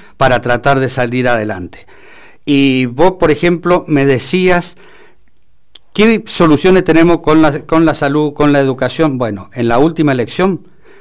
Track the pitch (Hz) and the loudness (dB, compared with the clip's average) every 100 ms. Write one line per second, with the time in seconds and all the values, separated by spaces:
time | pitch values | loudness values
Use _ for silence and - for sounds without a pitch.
0 | - - 131 123 120 120 139 135 131 127 | -12 -2 0 0 -2 -2 0 0 -2 -4
1 | 120 127 123 120 107 95 87 - - - | -4 -2 -2 -2 -4 -8 -12 -18 -20 -20
2 | - - - - - 139 139 131 127 123 | -20 -20 -20 -12 -2 0 2 0 -2 0
3 | 180 185 165 147 175 175 175 175 - 147 | 0 2 0 0 -2 -2 0 -2 0 0
4 | 139 127 - 185 185 175 170 - - - | 2 0 -2 0 0 0 -4 -14 -20 -20
5 | - - - - - - - - - - | -20 -20 -20 -20 -20 -20 -20 -20 -8 0
6 | 220 220 - - 165 143 180 185 180 156 | 2 2 -2 0 2 4 4 2 2 2
7 | 170 165 - 156 156 143 - 160 160 147 | 4 2 2 2 2 0 -2 0 0 0
8 | 143 147 151 147 147 143 135 120 127 - | -2 -2 -2 0 0 2 0 -2 -4 -2
9 | 156 131 117 101 92 - 117 120 160 165 | -2 -2 -6 -8 -10 -4 0 2 0 0
10 | 147 131 110 - 190 180 - - - - | -2 0 -4 -2 -2 -2 -10 -20 -20 -20